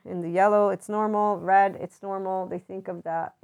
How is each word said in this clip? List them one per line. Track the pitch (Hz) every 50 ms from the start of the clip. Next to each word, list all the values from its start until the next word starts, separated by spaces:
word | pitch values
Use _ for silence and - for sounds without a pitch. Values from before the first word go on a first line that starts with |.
| -
in | - 185 175
the | 170 165
yellow, | 170 185 196 208 208 208 208 202
it's | 190 180 - -
normal. | 208 214 214 220 214 208 208 208 208 170
Red, | 165 180 190 196 196 196 180
it's | - 180 180 _ _
normal. | - 196 196 190 190 185 190 185 185
They | 185 185 180
think | - - 185 190 190 190
of | 180 170
that | - 170 165 165 165 - - _